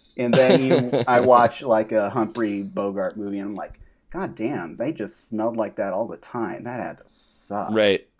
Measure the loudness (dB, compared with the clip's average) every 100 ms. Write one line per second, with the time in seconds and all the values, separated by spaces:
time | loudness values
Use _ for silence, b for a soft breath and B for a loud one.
0 | _ -6 2 4 6 6 6 2 2 -2
1 | 2 4 6 6 6 2 0 2 2 0
2 | 0 -2 -4 -2 -4 -2 -6 -4 -4 -2
3 | -6 -6 -8 -6 -8 -10 -12 -16 -20 _
4 | _ -10 -8 -6 -6 -6 -8 -8 -6 -6
5 | -10 -12 -10 -4 -4 -2 -6 -4 -4 -4
6 | -6 -8 -12 -8 -8 -8 -10 -8 -10 -12
7 | -20 -20 -20 -18 -10 -8 -2 2 4 2
8 | -2 _